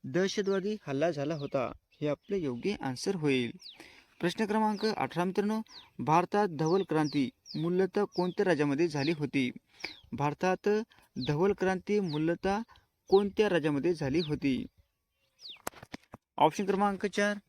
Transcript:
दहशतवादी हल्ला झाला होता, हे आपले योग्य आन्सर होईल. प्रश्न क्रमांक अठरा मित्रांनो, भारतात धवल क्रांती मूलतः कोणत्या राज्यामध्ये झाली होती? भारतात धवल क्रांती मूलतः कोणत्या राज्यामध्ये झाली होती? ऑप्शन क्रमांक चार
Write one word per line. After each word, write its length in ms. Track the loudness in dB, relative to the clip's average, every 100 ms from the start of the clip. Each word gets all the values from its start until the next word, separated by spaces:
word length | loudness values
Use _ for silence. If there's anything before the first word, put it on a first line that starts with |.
दहशतवादी 720 | -4 -2 0 0 0 0 -2 -6 -4
हल्ला 240 | -2 0
झाला 240 | 0 -4 -4
होता, 360 | -4 -2 -4 -6 _ _
हे 60 | -4
आपले 300 | -4 _ -4
योग्य 380 | -4 -4 -4 -4
आन्सर 340 | -6 -4 -4 0
होईल. 360 | 2 2 0 -6 -18 -20 -20 -20 _ _
प्रश्न 260 | -4 0 0
क्रमांक 400 | 2 0 0 -2
अठरा 380 | -2 -2 0
मित्रांनो, 380 | -2 0 0 -2 -6 -18 -20 -6
भारतात 480 | 2 4 4 2 0
धवल 360 | 0 2 2 2
क्रांती 400 | 0 0 0 -2 _ -10 -4
मूलतः 480 | 0 2 0 0
कोणत्या 420 | -2 0 -2 0 2
राज्यामध्ये 420 | 4 2 2 0
झाली 240 | 0 -2
होती? 400 | -2 -2 0 -2 -4 _ _ -14 -14 -14
भारतात 580 | -4 -4 0 0 0 2 0 -2 _ _ -8 -2
धवल 260 | 2 2 2
क्रांती 420 | 0 -2 0 0
मूलतः 600 | 0 0 0 0 0 -2 -4 -16 _ _ _
कोणत्या 420 | 4 4 2 2
राज्यामध्ये 440 | 4 2 0 0
झाली 260 | 0 0 0
होती? 460 | -2 0 0 0 -4 _ _ _ _ _ _ _ -20 -12 -12 -12 -18 -18 _ -20 _ 2
ऑप्शन 280 | 2 4 -2
क्रमांक 400 | 2 0 0 -4
चार 320 | 0 -2 -2